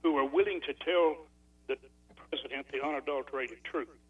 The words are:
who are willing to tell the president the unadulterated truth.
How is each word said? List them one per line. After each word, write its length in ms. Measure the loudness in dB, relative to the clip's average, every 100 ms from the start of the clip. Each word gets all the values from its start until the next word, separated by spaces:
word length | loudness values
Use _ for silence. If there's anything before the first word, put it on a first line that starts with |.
who 140 | 4 2
are 80 |
willing 360 | 4 4 2 0
to 100 | -6
tell 440 | -4 0 4 4 2 -10 _ _ _ -8
the 100 | -8 -8 _ _ -20 -8
president 360 | -8 -6 -10 -6
the 80 | -4
unadulterated 800 | -2 -2 -2 -4 -4 -4 -6 -8
truth. 300 | -6 -4 -6 -12